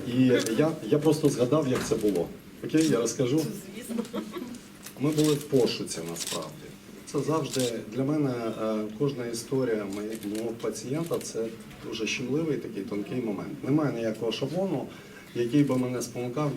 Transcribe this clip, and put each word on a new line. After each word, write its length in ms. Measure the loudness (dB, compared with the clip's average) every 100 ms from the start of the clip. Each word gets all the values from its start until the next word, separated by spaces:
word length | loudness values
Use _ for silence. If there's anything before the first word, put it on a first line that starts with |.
| 2 4
і 80 | 6 6 4 4
я, 140 | 2 2 2
я 80 | 4
просто 300 | 6 6 4
згадав, 380 | 4 4 4 4
як 180 | 2 2
це 100 | 2
було. 320 | 2 2 0 -6 -16 -12
Окей, 260 | 0 4 6
я 60 | 4
розкажу? 440 | 2 2 2 2 0 -4 -10 -12 -6 -6 -4 -6 -8 -8 -10 -12 -16 -18 -16 -2
Ми 100 | 0
були 220 | 4 4
в 100 | 4
пошуці, 560 | 4 4 4 2 -6 -6 -6
насправді. 640 | -6 -4 -6 -6 -12 -16 -16 -18 -18 -6
Завжди 480 | -2 0 0 0 0 0 -2 -4 -2
для 80 |
мене, 300 | 2 2 2 0 -2 -2
е, 120 | -2 0 -2 0
кожна 260 | 0 0 -4
історія 600 | -6 -2 0 2 0 -2 -6
моє-, 420 | -6 -6 -4 -4
мого 140 | -4 -4
пацієнта — 580 | -4 -4 -2 -2 0 -2
це 220 | -2 -4 -4 -6 -14 -14 -8
дуже 200 | -4 -2
щемливий 500 | -2 0 0 0 -2
такий 260 | -4 -8
тонкий 380 | -6 -4 -4 -2
момент. 420 | -2 -4 -6 -6
Немає 300 | 2 2 2
ніякого 380 | 0 -2 -2 -2
шаблону, 560 | -2 -2 0 0 -2 -4 -12 -18 -18 -8 -2
який 280 | 2 4
би 140 | 4 4
мене 240 | 0 -2
спонукав 500 | -4 -4 -4 -2 -2